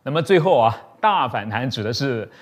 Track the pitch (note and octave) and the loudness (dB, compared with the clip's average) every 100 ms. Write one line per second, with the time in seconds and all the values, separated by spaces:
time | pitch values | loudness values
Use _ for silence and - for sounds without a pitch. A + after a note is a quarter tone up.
0 | C3+ D#3 D#3+ F#3 F#3 C#3 A2+ A2+ - _ | -6 -2 2 2 4 4 4 0 -8 _
1 | G#3+ F#3 B2+ A2+ G#2+ G#2+ B2+ A2 G#2+ A#2+ | 0 0 -2 -4 -6 -4 -4 -4 -6 -4
2 | C#3 A#2 G2 - | -4 -4 -8 -14